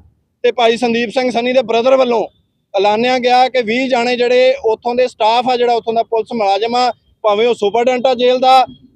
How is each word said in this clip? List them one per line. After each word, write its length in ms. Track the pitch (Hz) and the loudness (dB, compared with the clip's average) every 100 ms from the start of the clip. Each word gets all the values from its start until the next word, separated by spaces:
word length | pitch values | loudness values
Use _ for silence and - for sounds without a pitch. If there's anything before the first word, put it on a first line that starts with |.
| _ _ _ _ | _ _ _ _
ਤੇ 80 | 240 | -4
ਭਾਈ 260 | 233 226 233 | 0 0 2
ਸੰਦੀਪ 320 | 240 233 240 | 0 -2 -2
ਸਿੰਘ 200 | 262 254 | -4 -2
ਸੰਨੀ 220 | 226 247 | -2 -2
ਦੇ 80 | 254 | -2
ਬ੍ਰਦਰ 340 | 226 233 240 262 | 0 0 2 2
ਵੱਲੋਂ 300 | 247 233 165 _ _ _ _ | 2 -2 -4 _ _ _ _
ਐਲਾਨਿਆ 460 | 196 202 214 247 254 | -2 0 0 0 0
ਗਿਆ 280 | 247 247 254 | 2 2 2
ਕਿ 120 | 254 | 0
ਵੀਹ 280 | 214 240 262 | -2 -2 -2
ਜਾਣੇ 260 | 247 240 247 | -2 -2 -2
ਜਿਹੜੇ 400 | 240 247 254 262 226 | 0 2 2 0 -2
ਉੱਥੋਂ 300 | 220 240 247 | -4 -4 -2
ਦੇ 120 | 247 | -2
ਸਟਾਫ 420 | - 214 233 247 | 0 0 0 0
ਆ, 60 | 247 | 0
ਜਿਹੜਾ 160 | 240 | 0
ਉੱਥੋਂ 200 | 233 226 | -2 -2
ਦਾ 100 | 226 | -4
ਪੁਲਿਸ 300 | 220 226 220 | -2 -4 -4
ਮੁਲਾਜ਼ਮ 420 | 240 196 196 226 240 | -4 0 0 -2 -2
ਆ, 160 | 247 214 _ _ | -2 -4 _ _
ਭਾਵੇਂ 240 | 214 202 240 | -2 0 0
ਉਹ 60 | |
ਸੁਪਰਡੈਂਟ 540 | 220 202 220 240 254 262 | 0 -2 0 0 0 0
ਆ 60 | |
ਜੇਲ੍ਹ 260 | 247 247 254 | 0 0 2
ਦਾ, 260 | 254 262 247 - _ | 4 4 2 -4 _